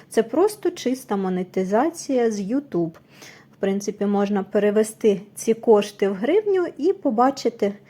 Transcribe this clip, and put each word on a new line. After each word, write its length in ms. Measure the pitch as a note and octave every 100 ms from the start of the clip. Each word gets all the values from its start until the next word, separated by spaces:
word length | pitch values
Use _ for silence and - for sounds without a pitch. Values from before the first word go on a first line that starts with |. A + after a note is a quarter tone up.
| -
Це 140 | -
просто 480 | A3 D4+ G#4 - F4
чиста 460 | F4 B3 B3+ - G3+
монетизація 1120 | F#3+ F3+ F#3 F#3+ F#3 G#3+ D#4+ D#4+ - B3+ A#3
з 100 | G#3
YouTube. 520 | F#3+ C4+ C#4+ F3 E3 - _ - - - -
В 80 | -
принципі, 460 | G3 G3 G3+ G#3 G3+
можна 360 | G3+ G3+ G3+
перевести 800 | F#3+ G#3 G#3 G#3+ A3 - A3 F#3+ -
ці 200 | - -
кошти 540 | A3+ A#3+ G#3 G3+ - G3
в 60 |
гривню 520 | F#3+ B3 G4 G#4 F#4 E4+ -
і 140 | D#4+
побачити, 840 | G4 C#4 A3 C4 C#4 A#3 - G3+ G3+